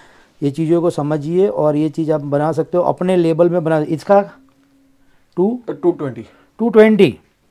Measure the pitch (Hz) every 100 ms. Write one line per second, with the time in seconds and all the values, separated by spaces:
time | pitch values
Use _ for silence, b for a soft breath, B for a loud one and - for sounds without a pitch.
0 | b b b b 143 143 160 170 170 165
1 | 143 151 143 175 202 175 151 147 156 151
2 | 156 156 143 143 151 151 160 175 143 139
3 | 180 185 165 160 175 175 156 160 147 156
4 | - 202 202 - _ _ _ _ _ _
5 | _ _ _ - 196 247 - 147 175 151
6 | 143 117 107 b b - 233 220 220 208
7 | 165 87 _ _ _